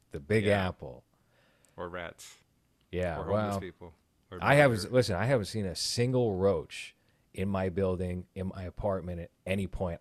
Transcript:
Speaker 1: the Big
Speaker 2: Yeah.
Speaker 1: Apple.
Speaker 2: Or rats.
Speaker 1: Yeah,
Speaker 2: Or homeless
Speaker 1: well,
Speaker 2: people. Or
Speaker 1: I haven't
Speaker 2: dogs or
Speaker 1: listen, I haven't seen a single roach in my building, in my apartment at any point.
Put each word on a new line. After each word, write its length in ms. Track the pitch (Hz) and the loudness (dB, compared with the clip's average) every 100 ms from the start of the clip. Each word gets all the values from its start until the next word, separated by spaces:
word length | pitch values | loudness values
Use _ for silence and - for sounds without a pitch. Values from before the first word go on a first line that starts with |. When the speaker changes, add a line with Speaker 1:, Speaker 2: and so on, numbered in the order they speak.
| _ | _
Speaker 1:
the 80 | 78 | -12
Big 260 | 69 110 104 | 0 2 4
Speaker 2:
Yeah. 200 | 101 92 | 2 0
Speaker 1:
Apple. 360 | - 69 60 _ _ _ _ _ _ _ - | -4 -12 -16 _ _ _ _ _ _ _ -10
Speaker 2:
Or 120 | 90 | -8
rats. 500 | 90 85 - - - _ _ _ _ _ | -8 -10 -12 -20 -20 _ _ _ _ _
Speaker 1:
Yeah, 300 | 87 90 80 | -4 -2 -2
Speaker 2:
Or 40 | |
homeless 80 | 85 104 104 | 0 0 0
Speaker 1:
well, 80 | 98 | -2
Speaker 2:
people. 320 | 90 - 87 - _ _ _ | -6 -12 -18 -20 _ _ _
Or 60 | 92 | 0
Speaker 1:
I 120 | 98 143 | 4 8
haven't 220 | 143 110 | 6 4
Speaker 2:
dogs 80 | - | 2
or 40 | |
Speaker 1:
listen, 240 | 127 120 | 2 2
I 120 | 90 113 | 0 2
haven't 180 | 131 95 | 0 0
seen 200 | 110 95 | -4 -4
a 100 | 80 | -4
single 580 | - - 120 127 117 | -4 0 2 2 2
roach 600 | 92 98 82 - - - - _ _ _ | 4 4 2 -2 -12 -14 -18 _ _ _
in 160 | - 98 | -4 -2
my 180 | 98 95 | 0 0
building, 580 | 87 95 90 90 90 90 | 2 0 0 -2 -4 -6
in 140 | 95 92 | -6 -6
my 140 | 98 | -6
apartment 580 | 90 - 104 95 87 87 | -8 -4 -2 -2 -4 -8
at 100 | 85 _ | -10 _
any 220 | - 98 95 | -4 -2 -2
point. 320 | - 92 85 | -2 -4 -4